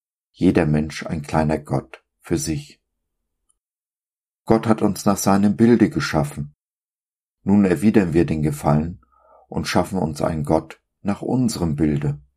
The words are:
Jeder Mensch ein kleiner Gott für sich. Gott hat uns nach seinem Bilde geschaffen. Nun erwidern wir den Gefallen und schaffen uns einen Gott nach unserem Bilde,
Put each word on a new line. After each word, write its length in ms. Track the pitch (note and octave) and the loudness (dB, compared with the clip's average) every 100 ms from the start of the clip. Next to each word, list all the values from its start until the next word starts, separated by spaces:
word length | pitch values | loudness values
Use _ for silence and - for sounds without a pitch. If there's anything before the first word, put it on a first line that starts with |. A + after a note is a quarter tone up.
| _ _ _ | _ _ _
Jeder 360 | - F2 F2+ D2+ | 0 2 2 2
Mensch 360 | D2+ D#2 - | 0 -2 -8
ein 200 | - D#2+ | -8 -8
kleiner 340 | D2 D#2 D#2 D#2 | -4 -2 0 -2
Gott 460 | - C2+ - - _ _ | -4 -6 -6 -20 _ _
für 180 | - D3+ | -6 -4
sich. 420 | C#3+ D3+ - _ _ _ _ _ _ _ _ _ _ _ _ _ _ _ _ _ - | -4 -8 -10 _ _ _ _ _ _ _ _ _ _ _ _ _ _ _ _ _ 0
Gott 220 | A2+ A2+ | 0 2
hat 160 | A2 | 0
uns 220 | G#2 F#2+ G#2 | 0 -2 -2
nach 120 | G2 | 0
seinem 380 | G2+ G2 G#2 - | 2 2 2 4
Bilde 340 | A2+ A2+ F#2+ | 4 6 4
geschaffen. 640 | D#2 - D#2 D2 - D3 _ _ _ _ _ _ _ _ _ | 0 -2 -2 -2 -6 -12 _ _ _ _ _ _ _ _ _
Nun 240 | F#2+ G2+ G2 | 2 4 4
erwidern 480 | E2 G#2 G#2 F2 | 4 4 4 4
wir 140 | E2 D#2 | 2 2
den 160 | D#2 | 0
Gefallen 580 | D2 C#3+ - D2 E3 F#3 _ _ _ - - | -2 -2 0 0 0 -8 _ _ _ -20 -10
und 200 | - D#2 | -8 -4
schaffen 300 | G2+ F2+ F#2+ | -2 -2 -4
uns 240 | D#2+ D2 | -4 -4
einen 220 | E2+ D#2+ | -4 -4
Gott 360 | D2 D#2+ - - _ _ | 0 0 -2 -20 _ _
nach 220 | G2 G2 | -6 -6
unserem 520 | - B2+ A#2+ - E2+ D2 | -4 -2 -2 -2 -4 -2
Bilde, 460 | D#2 D2 C#2+ - - | -2 0 -4 -6 -12